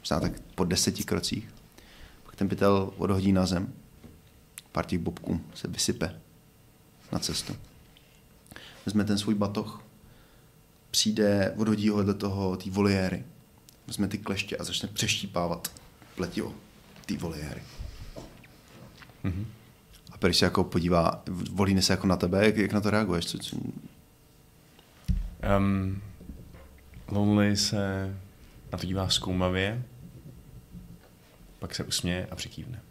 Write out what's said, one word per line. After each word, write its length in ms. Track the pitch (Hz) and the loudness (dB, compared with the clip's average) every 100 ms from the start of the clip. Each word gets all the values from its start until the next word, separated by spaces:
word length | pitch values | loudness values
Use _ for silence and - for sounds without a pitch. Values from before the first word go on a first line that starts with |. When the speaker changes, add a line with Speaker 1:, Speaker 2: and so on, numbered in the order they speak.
Speaker 1:
možná 200 | - 78 | 0 0
tak 120 | 87 - - | 0 -4 -14
po 100 | - | -2
deseti 400 | 92 90 - 92 | 0 2 2 0
krocích. 440 | - 92 - - - - - - - - - - | -2 -2 -2 -4 -8 -18 -20 -20 -20 -20 -20 -20
Pak 120 | - - | -20 -4
ten 120 | 98 | -2
pytel 440 | - 98 98 95 - | 4 4 4 2 -2
odhodí 360 | 90 98 95 | 0 2 4
na 140 | 95 92 | 4 4
zem. 260 | 90 107 - - - - - - - - - - | 2 -2 -8 -20 -20 -20 -20 -20 -20 -20 -20 -6
Pár 120 | - 82 | -4 -2
těch 120 | 90 | -2
bobků 420 | 82 - - 90 - | -2 -6 -2 -4 -4
se 140 | - - | -10 -8
vysype 520 | - - - - - - - - _ - - - - - | -4 -2 0 -2 -6 -18 -20 -20 _ -20 -20 -20 -20 -8
na 60 | - | -6
cestu. 380 | - 78 - - - - - - - - - - - - - - - | -4 -6 -6 -10 -12 -20 -20 -20 -20 -20 -20 -20 -20 -20 -18 -10 -2
Vezme 180 | 104 | 0
ten 140 | 101 101 | 2 0
svůj 160 | 107 | 0
batoh, 480 | 104 101 104 107 - - - - - - - - _ - _ _ | 0 0 -2 -6 -10 -18 -20 -20 -20 -20 -20 -20 _ -20 _ _
přijde, 640 | - 110 107 104 101 95 107 | 0 2 4 4 6 2 2
odhodí 320 | 107 107 104 | 2 4 4
ho 80 | 104 | 4
vedle 180 | 98 | 2
toho, 420 | 98 98 98 95 92 | 2 0 0 -2 -2
té 140 | - | -2
voliéry. 540 | 95 101 95 92 92 - - - - - - - | 2 4 4 2 -2 -8 -18 -20 -20 -20 -20 -12
Vezme 220 | - 101 | -4 -2
ty 100 | 101 | -2
kleště 380 | - 98 - - | -4 -6 -4 -6
a 80 | |
začne 240 | 87 87 101 | -6 -6 -6
přeštípávat 840 | - 113 - 196 87 87 170 - - - - - - | -2 -2 0 -2 -2 0 -2 -6 -14 -20 -20 -20 -6
pletivo 380 | 90 - - - - - - - - | -4 -4 -6 -8 -18 -20 -20 -20 -6
té 100 | - | -4
voliéry. 460 | 87 78 73 62 - - - - - - - - - - - - - - - - | -4 -6 -8 -10 -14 -12 -12 -12 -14 -14 -16 -20 -20 -20 -20 -20 -20 -20 -20 -8
Speaker 2:
Mhm. 220 | 98 90 110 - - - - - - | -6 -4 -6 -12 -20 -20 -20 -20 -20
Speaker 1:
A 40 | - | 0
Perry 160 | 95 | 2
se 100 | 87 | 4
jako 200 | 92 87 | 4 4
podívá, 580 | 90 90 85 87 82 - - 90 92 | 2 2 4 4 4 0 -6 -6 -6
volíne 320 | 92 98 98 | 0 4 4
se 100 | 92 | 4
jako 140 | 92 98 | 2 4
na 100 | 87 | 2
tebe, 280 | 90 95 107 | 2 4 4
jak, 100 | 107 | 4
jak 160 | 95 | 2
na 80 | 107 | 2
to 100 | 104 | 2
reaguješ? 360 | 104 107 87 - | 2 2 0 -2
Co, 120 | - | -6
co? 180 | - - - - - - - _ _ - - - - - - - - - - - | -8 -8 -8 -10 -14 -20 -20 _ _ -20 -20 -20 -20 -20 -20 -20 -2 -2 -2 -6
Speaker 2:
Ehm, 600 | - 101 98 98 95 95 - - - - - - - - - - - | 2 4 4 2 0 -4 -8 -16 -16 -16 -16 -20 -20 -20 -20 -18 -4
Lonely 480 | 101 104 104 101 104 | 2 4 6 6 4
se 580 | - 107 98 95 95 98 95 - - - - | 0 0 0 -2 -4 -8 -14 -20 -20 -20 -10
na 60 | 92 | -6
to 80 | 87 | -2
dívá 220 | 95 92 | -2 0
zkoumavě, 720 | - - 92 92 92 95 117 123 - - - - - - - - - - - - - - - - - | 0 0 2 2 2 0 -2 -8 -14 -20 -18 -20 -20 -20 -20 -18 -18 -18 -20 -20 -20 -20 -20 -20 -12
pak 160 | 87 | -10
se 100 | - | -6
usměje 420 | - - 90 90 90 | -4 -2 0 -2 -4
a 60 | - | -8
přikývne. 440 | - - - 123 - | -10 -10 -12 -12 -14